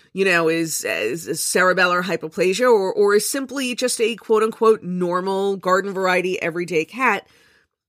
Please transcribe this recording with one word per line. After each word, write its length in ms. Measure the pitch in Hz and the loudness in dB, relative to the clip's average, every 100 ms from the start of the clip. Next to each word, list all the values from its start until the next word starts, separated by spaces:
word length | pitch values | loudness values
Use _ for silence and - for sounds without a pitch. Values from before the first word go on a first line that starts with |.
| _ | _
you 120 | 185 | -2
know, 240 | 196 175 165 | 2 4 2
is, 360 | 165 165 - | 0 -2 -4
is, 420 | - 87 110 160 135 | -4 -2 -2 -4 -6
is 140 | 160 | -6
cerebellar 640 | - 208 185 175 180 180 | -2 2 2 2 2 0
hypoplasia 640 | 180 226 156 180 185 190 254 | -2 -4 -6 -2 0 2 4
or, 240 | 220 190 | 4 2
or 220 | - 202 | 2 4
is 140 | 208 - | 4 2
simply 460 | 277 269 285 254 | -4 -6 -6 -6
just 260 | 240 247 - | -2 -2 0
a 140 | 220 | -2
quote 300 | 220 - 220 | -2 0 2
unquote 400 | 220 226 220 220 | 2 2 2 2
normal 720 | 175 180 175 180 185 190 196 196 | 0 -4 -2 -2 -2 -2 -2 -2
garden 360 | 180 185 196 | 2 2 0
variety 480 | 185 185 180 185 185 | -2 0 0 0 -4
everyday 440 | 170 165 175 170 | -4 -6 -2 -2
cat, 420 | 160 226 254 196 - _ _ _ _ _ | -2 -2 0 0 -6 _ _ _ _ _